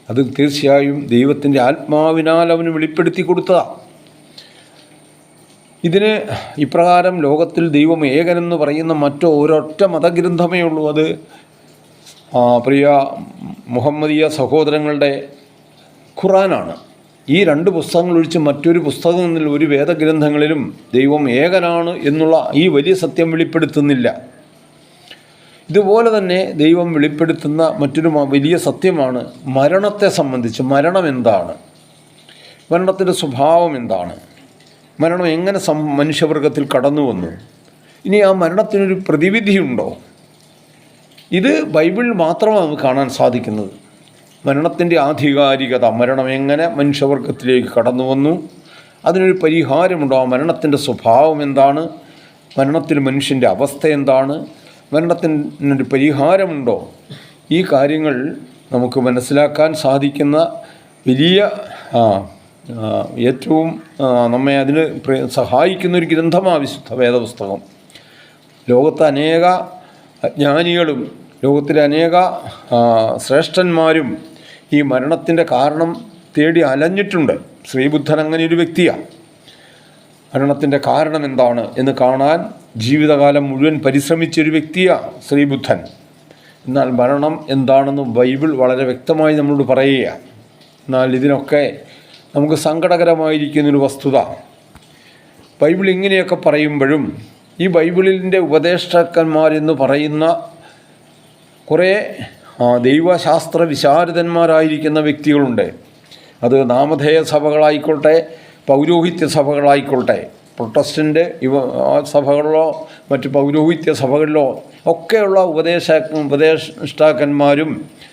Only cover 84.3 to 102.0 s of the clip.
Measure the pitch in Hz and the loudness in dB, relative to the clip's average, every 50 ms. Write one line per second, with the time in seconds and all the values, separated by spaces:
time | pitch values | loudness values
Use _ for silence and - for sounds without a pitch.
84.3 | - 165 151 156 156 156 151 156 - 180 185 180 156 - - - - - - - | -2 0 0 0 0 -2 -4 -4 -2 0 2 2 2 0 -4 -10 -16 -14 -6 -2
85.3 | 143 143 143 143 135 120 - - 107 87 - - - - - _ _ _ _ - | 0 0 2 0 -2 -2 -2 -2 -4 -4 -4 -12 -20 -20 -20 _ _ _ _ -20
86.3 | - _ _ - _ _ - 127 131 139 131 127 127 120 123 131 143 143 147 156 | -20 _ _ -20 _ _ -8 -4 -2 0 0 0 0 0 2 2 0 0 -2 -2
87.3 | 160 156 - - 135 135 127 127 135 135 139 139 143 143 135 120 110 120 123 127 | -4 -6 -6 -4 -2 0 2 4 4 4 2 2 -2 -4 -4 -2 0 0 2 2
88.3 | 131 139 156 160 143 127 127 127 127 127 135 127 123 127 - - 160 156 156 156 | 0 0 -2 -2 0 0 0 0 0 0 -2 -2 -4 -4 -2 -2 0 2 2 2
89.3 | 156 151 143 143 147 139 135 117 127 131 135 139 135 127 104 85 82 - - - | 2 2 0 0 0 0 0 2 2 2 2 2 2 0 -2 -4 -6 -10 -16 -20
90.3 | - - - _ _ - - _ _ _ _ 135 131 127 131 131 127 127 135 143 | -20 -20 -20 _ _ -20 -20 _ _ _ _ -4 -2 0 0 0 0 0 2 2
91.3 | 139 127 - - 151 147 139 104 90 - - - - - - - - - - _ | 0 0 -2 0 0 0 0 -2 -4 -10 -18 -20 -20 -20 -20 -20 -20 -20 -14 _
92.3 | - 147 147 156 156 147 - 156 156 165 175 175 175 170 175 170 165 160 160 156 | -4 -2 0 0 0 0 -2 -2 -2 0 0 0 2 2 2 2 2 2 0 0
93.3 | 156 151 147 143 147 151 147 147 143 139 139 127 - - - 139 139 120 90 - | -2 -2 -2 -2 0 0 2 2 2 2 0 0 -2 -4 -2 0 0 0 0 -2
94.3 | - - - - - _ _ _ - - _ _ _ _ _ - - - _ _ | -6 -16 -18 -20 -20 _ _ _ -20 -20 _ _ _ _ _ -20 -20 -20 _ _
95.3 | _ _ - _ _ - 143 156 175 185 196 190 185 185 196 196 190 190 180 185 | _ _ -20 _ _ 0 0 2 2 2 0 -2 0 0 0 0 0 0 0 -2
96.3 | 180 - - 156 147 151 151 151 147 139 135 139 156 147 123 104 104 - - - | -4 -6 -4 -4 -2 -2 -2 -2 0 0 0 0 0 0 -2 -4 -8 -12 -16 -20
97.3 | - _ _ _ _ - 175 190 170 165 160 175 175 185 190 190 190 185 180 185 | -20 _ _ _ _ -4 -2 0 2 2 2 2 0 0 2 2 2 0 0 0
98.3 | 190 185 170 143 151 156 151 175 180 170 175 - 180 170 170 170 - 170 165 160 | 0 0 2 2 0 2 2 0 0 -2 -2 0 2 2 2 2 2 0 0 2
99.3 | 156 156 160 156 156 151 151 160 151 131 135 131 139 147 151 151 147 151 160 165 | 2 2 2 2 2 0 0 0 0 0 0 0 0 0 -2 -2 -2 0 0 0
100.3 | 170 - - - - - - - - _ _ _ _ _ _ _ _ _ _ _ | 0 -2 -6 -14 -20 -20 -20 -20 -20 _ _ _ _ _ _ _ _ _ _ _
101.3 | _ _ _ _ _ _ _ - 151 175 180 190 196 214 | _ _ _ _ _ _ _ -2 0 2 2 2 0 0